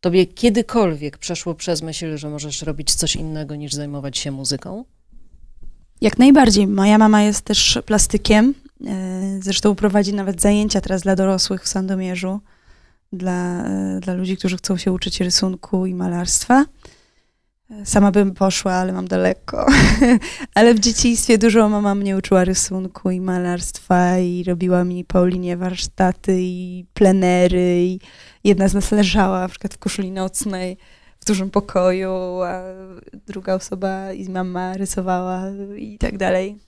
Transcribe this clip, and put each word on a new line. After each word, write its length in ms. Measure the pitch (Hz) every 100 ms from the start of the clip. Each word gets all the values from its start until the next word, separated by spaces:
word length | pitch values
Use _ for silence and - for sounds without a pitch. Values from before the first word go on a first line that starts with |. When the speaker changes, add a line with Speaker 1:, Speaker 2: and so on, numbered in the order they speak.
Speaker 1:
tobie 240 | 180 185 175
kiedykolwiek 920 | - 240 214 226 240 190 151 147 -
przeszło 380 | - 170 180 160
przez 260 | - 160
myśl, 360 | 160 151 165 151
że 120 | 151
możesz 320 | 147 147 139
robić 340 | 156 151 147 -
coś 200 | 160 -
innego 400 | 160 156 147 147
niż 180 | 147
zajmować 440 | 139 147 143 139 -
się 140 | 147
muzyką? 540 | 135 135 139 - 196 254 _ _ - - - - - - - _ _
Speaker 2:
Jak 160 | 220 -
najbardziej. 480 | 262 285 247 202 196
Moja 300 | 202 196 214
mama 240 | 214 214
jest 200 | 208 208 -
też 340 | 208 - - -
plastykiem. 680 | 214 - 208 - 214 247 277 - _ -
E, 520 | 196 185 185 190 196
zresztą 340 | 190 190 208 190
prowadzi 380 | 208 202 196
nawet 280 | 202 190 180
zajęcia 400 | 208 208 208 196
teraz 200 | - 190
dla 140 | 196 190
dorosłych 480 | 190 185 - 190
w 40 | -
Sandomierzu, 720 | 190 190 190 185 180 185 202 _ _ _ - _ _ _
dla, 520 | 185 185 180 180 175 185
e, 340 | 190 190 185
dla 120 | 185
ludzi, 240 | 180 185 190
którzy 200 | 190 180
chcą 200 | - 180
się 140 | -
uczyć 300 | 185 180 -
rysunku 640 | 180 - 190 180 - 190 185
i 80 |
malarstwa. 720 | 180 180 175 175 - - 262 302 _ - _ _ _ _ _ _ _ _
E, 140 | 214 202
sama 260 | 208 202
bym 220 | 196 196
poszła, 400 | 190 190 - 190
ale 200 | 185 185
mam 140 | 180 185
daleko. 580 | 185 185 185 - - 277 277 - 226 254
<laughs> 460 | 240 - - 277 -
Ale 180 | 233
w 60 | 226
dzieciństwie 580 | 220 220 247 233 - 220
dużo 320 | 226 220 214
mama 260 | 208 208 196
mnie 220 | 202 190
uczyła 260 | - 190
rysunku 680 | 180 185 - 190 185 - 190
i 100 | 185
malarstwa 1000 | 185 180 180 175 - - - 180 180 185
i 240 | 180 180
robiła 400 | 180 175 180 180
mi, 220 | 180 180 180
Paulinie, 520 | 185 180 180 180 175
warsztaty 800 | 185 180 - - 185 185 - 185
i 440 | 180 180 180 180 180
plenery. 920 | - 196 190 180 180 180 180 180 175 180
I 140 | 185 - - - _
jedna 240 | 202 185 196
z 60 |
nas 180 | 202 190
leżała 480 | 208 190 208 190 190
na 80 | 180
przykład 240 | - 196
w 40 | -
koszuli 340 | 196 - 190
nocnej 680 | 190 190 - 214 190 185 190 _ _ _ _
w 60 | -
dużym 240 | 196 190
pokoju, 920 | 208 202 190 185 185 190 185 185 180
a 200 | 180 185 185 190 190 180 - 208 -
druga 260 | 196 185
osoba 600 | 185 - 190 190 190 190
i 160 | 190 190
mama 440 | 185 185 180 185 190
rysowała 680 | 196 - 185 180 185 185 190 196 196 208
i 200 | 214 208
tak 200 | 233 202
dalej. 400 | 190 185 190 208